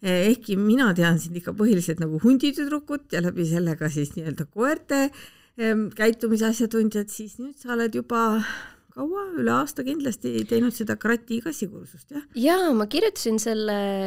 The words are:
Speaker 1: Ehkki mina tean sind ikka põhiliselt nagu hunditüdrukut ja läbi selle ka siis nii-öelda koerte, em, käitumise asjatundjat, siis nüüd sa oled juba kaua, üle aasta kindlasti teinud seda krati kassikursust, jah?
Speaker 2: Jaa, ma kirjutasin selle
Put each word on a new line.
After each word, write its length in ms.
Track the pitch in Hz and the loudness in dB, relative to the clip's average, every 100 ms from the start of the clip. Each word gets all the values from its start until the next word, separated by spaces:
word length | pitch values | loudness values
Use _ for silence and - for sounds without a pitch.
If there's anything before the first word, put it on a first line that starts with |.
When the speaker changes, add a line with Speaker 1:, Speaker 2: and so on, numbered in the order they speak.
Speaker 1:
Ehkki 540 | 190 180 202 247 - 190 | 0 2 4 2 0 0
mina 300 | 208 247 240 | 2 4 4
tean 240 | 180 170 165 | 4 4 4
sind 200 | 165 175 | 0 -8
ikka 160 | 170 196 | -8 0
põhiliselt 440 | 214 190 175 165 | 4 4 2 -2
nagu 160 | 160 156 | -2 2
hunditüdrukut 960 | 220 269 294 277 285 294 294 294 - - | 4 6 4 0 -4 -4 -4 -8 -4 -2
ja 60 | 175 | -2
läbi 220 | - 165 | 0 0
selle 240 | 170 170 151 | 2 0 0
ka 100 | 151 | -2
siis 240 | 147 143 | -2 -4
nii-öelda 320 | - 160 139 147 | -4 -8 -6 -8
koerte, 540 | 202 254 320 - 277 277 - - - _ - | -2 0 0 -2 0 0 -2 -20 -20 _ -4
em, 300 | 220 220 214 | 0 0 -2
käitumise 640 | - 220 226 233 220 220 | 2 2 2 0 2 2
asjatundjat, 580 | 226 226 226 220 208 202 | 0 0 2 2 0 -4
siis 300 | - 214 - | -8 -14 -12
nüüd 160 | 262 277 | -14 -14
sa 140 | 247 | -6
oled 240 | 233 233 233 | -2 -2 -2
juba 460 | 240 233 226 220 214 - - - _ | -2 0 2 2 -2 -6 -12 -20 _
kaua, 300 | - 285 392 392 330 | -8 -6 -4 -6 -2
üle 140 | 233 240 | 0 0
aasta 260 | 285 - 254 | -2 -6 -6
kindlasti 580 | 302 277 214 247 233 214 | -4 -4 -4 -4 -4 0
teinud 240 | 226 240 - | 2 2 0
seda 220 | 214 208 | -4 -2
krati 380 | 214 233 233 233 | 0 -2 -2 -6
kassikursust, 720 | 330 302 190 208 - - - | -6 -6 -8 -10 -18 -20 -12
jah? 140 | 294 294 247 | -12 -10 0
Speaker 2:
Jaa, 320 | 269 370 349 226 | 2 4 4 2
ma 80 | 208 | 2
kirjutasin 520 | 294 427 - 233 220 | 0 0 0 -2 0
selle 380 | 233 220 214 202 202 196 | 0 -2 -2 -2 -2 -2